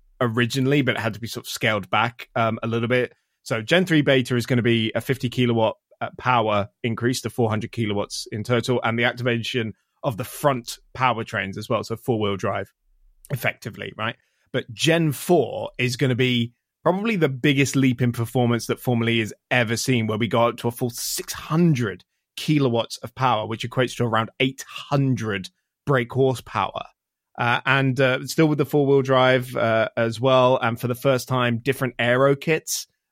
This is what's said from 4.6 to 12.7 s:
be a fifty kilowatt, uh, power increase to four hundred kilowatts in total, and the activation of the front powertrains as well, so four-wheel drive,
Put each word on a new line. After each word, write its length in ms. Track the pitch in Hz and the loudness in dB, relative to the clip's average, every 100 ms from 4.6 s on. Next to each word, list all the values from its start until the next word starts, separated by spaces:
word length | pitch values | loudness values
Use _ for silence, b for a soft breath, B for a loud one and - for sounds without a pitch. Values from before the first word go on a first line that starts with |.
be 300 | 120 117 113 | 2 2 0
a 60 | 117 | -4
fifty 280 | - 131 123 | -4 -4 -2
kilowatt, 480 | 127 123 113 110 - _ _ | 0 2 2 0 -2 _ _
uh, 100 | 117 - | -10 -4
power 520 | 127 123 110 104 98 _ | 0 2 2 0 -2 _
increase 380 | 120 110 120 127 | -6 -2 -2 -2
to 80 | 113 | -6
four 200 | - 113 | -2 0
hundred 220 | 107 113 | 0 -4
kilowatts 560 | - 107 101 - - - | -4 -2 -2 -4 -8 -10
in 140 | 110 | -10
total, 360 | 104 120 117 120 | -2 -2 0 0
and 120 | 117 117 | 0 0
the 80 | |
activation 680 | 120 120 123 117 107 123 110 - _ _ | 0 0 -2 -2 -2 -4 -4 -8 _ _
of 140 | 147 101 | -6 -4
the 60 | |
front 540 | - - 147 127 - - _ - | -8 -2 0 0 -6 -16 _ -2
powertrains 640 | 127 113 113 107 98 107 | 0 0 -4 -4 -6 -8
as 100 | 104 | -4
well, 140 | 110 | -4
so 140 | 107 113 | -2 -6
four-wheel 400 | - 113 101 98 | -2 -2 -2 -2
drive, 360 | 104 101 98 | -2 -4 -8